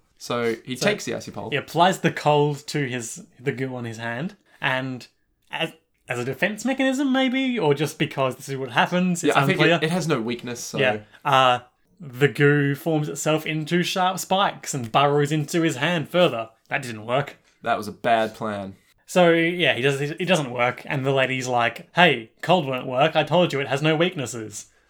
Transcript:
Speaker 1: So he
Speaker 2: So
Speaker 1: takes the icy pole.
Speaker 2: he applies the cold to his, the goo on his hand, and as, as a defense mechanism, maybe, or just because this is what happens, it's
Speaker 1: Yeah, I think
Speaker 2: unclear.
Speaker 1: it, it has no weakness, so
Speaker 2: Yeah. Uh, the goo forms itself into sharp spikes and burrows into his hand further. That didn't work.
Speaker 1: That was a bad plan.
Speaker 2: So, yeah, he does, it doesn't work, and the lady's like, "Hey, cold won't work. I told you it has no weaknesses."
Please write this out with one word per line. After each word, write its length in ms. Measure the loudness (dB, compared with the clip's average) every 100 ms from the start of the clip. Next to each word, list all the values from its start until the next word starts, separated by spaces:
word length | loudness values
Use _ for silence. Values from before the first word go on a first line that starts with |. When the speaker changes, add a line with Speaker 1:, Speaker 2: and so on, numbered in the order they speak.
| _ _
Speaker 1:
So 340 | -6 -2 -2 -2 -8
he 100 | -4
Speaker 2:
So 100 | -2
Speaker 1:
takes 200 | -2 -6
the 80 | -8
icy 160 | -10
pole. 180 | -12 -6
Speaker 2:
he 60 | -6
applies 440 | -4 2 2 4
the 120 | -2
cold 460 | 0 2 4 2 -2 -6
to 180 | -4 -4
his, 380 | -4 -8 -14 -18 _
the 140 | -6
goo 200 | -4 -6 -6
on 100 | -10
his 120 | -8
hand, 380 | -8 -6 -8 -10 _ -6
and 480 | -2 -2 -4 -8 -14 _ _ _ _
as, 220 | -8 -8 -8 _ _ -8
as 100 | -6
a 60 | -6
defense 400 | -2 -2 -2 -4
mechanism, 480 | 0 0 0 0
maybe, 440 | 2 2 0 0 0
or 160 | 2
just 240 | 2 0 -2
because 380 | -4 -2 -2 -4
this 140 | -10
is 80 | -8
what 140 | -2
happens, 520 | 0 2 2 0 2
it's 100 | 2
Speaker 1:
Yeah, 80 | 2
I 40 | 2
think 140 | 4
Speaker 2:
unclear. 160 | 4 4
Speaker 1:
it, 80 |
it 80 | 2
has 180 | -2 0
no 100 | -2
weakness, 400 | -2 -6 -8 -10
so 180 | -8 0
Speaker 2:
Yeah. 200 | 0 0 -8 -8
Uh, 360 | 2 4 4 2 -4 _ _ _
the 260 | -14 0 0
goo 480 | 4 4 4 0 -2
forms 320 | -2 -2 -2
itself 380 | -4 -2 -2 -2
into 360 | -6 -2 0
sharp 380 | 0 0 0 -2
spikes 540 | -2 0 0 -4 -8
and 180 | -6 0
burrows 400 | 2 4 4 2
into 300 | 0 0 2
his 160 | 0 0
hand 320 | -2 -2 -2
further. 400 | 2 2 2 -8 _ -8
That 140 | -6
didn't 240 | -6 -10 -2
work. 320 | -2 -2 -10 _ _
Speaker 1:
That 160 | -4 -2
was 100 | -4
a 60 |
bad 400 | -4 2 2 2 -4
plan. 400 | -6 -6 -10 -14 _ _ -2
Speaker 2:
So, 260 | 4 6
yeah, 420 | 6 2 2 2 4
he 60 |
does, 200 | 2 0
it 260 | -4 -4 0
doesn't 240 | 0 0
work, 300 | 0 0 0 -6
and 200 | -2 0
the 60 |
lady's 340 | 2 2 0 0
like, 400 | 2 2 -2 -6 4
"Hey, 360 | 4 4 -6 -10
cold 240 | 2 2 2
won't 220 | -6 -4
work. 280 | 2 2 2
I 80 |
told 300 | 2 2 2
you 80 | 0
it 60 | -2
has 140 | 0
no 140 | 2 2
weaknesses." 680 | 0 -2 -8 -8 -10 -14 -18 _ _